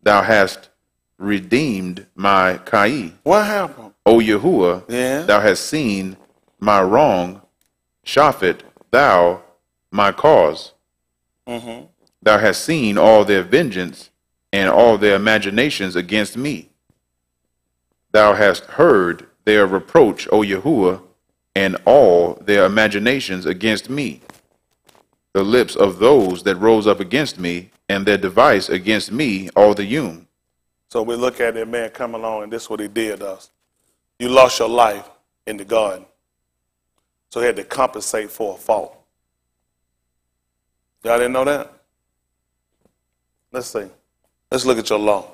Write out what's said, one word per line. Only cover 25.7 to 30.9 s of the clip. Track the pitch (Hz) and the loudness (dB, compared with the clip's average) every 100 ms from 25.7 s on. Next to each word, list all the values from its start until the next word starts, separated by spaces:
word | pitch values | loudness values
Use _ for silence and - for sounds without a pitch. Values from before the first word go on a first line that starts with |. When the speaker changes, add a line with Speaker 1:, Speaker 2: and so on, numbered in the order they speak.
| - | 0
Speaker 1:
of | 98 90 | 0 2
those | 113 143 95 90 | 4 4 2 -2
that | 101 90 | -4 0
rose | 107 110 104 | 2 2 2
up | 95 | -2
against | 95 123 147 - | -2 -4 -4 -6
me, | 87 87 92 _ _ | -8 -8 -12 _ _
and | 98 | -4
their | 98 101 | 0 -2
device | 95 92 143 104 - | -2 2 2 2 -2
against | 92 92 107 - | -6 -2 -4 -4
me, | 110 147 98 92 - | -6 -4 -6 -4 4
all | 104 | 4
the | 104 | 4
Yum. | 101 139 113 82 _ _ _ _ _ _ _ | -4 -4 -6 -12 _ _ _ _ _ _ _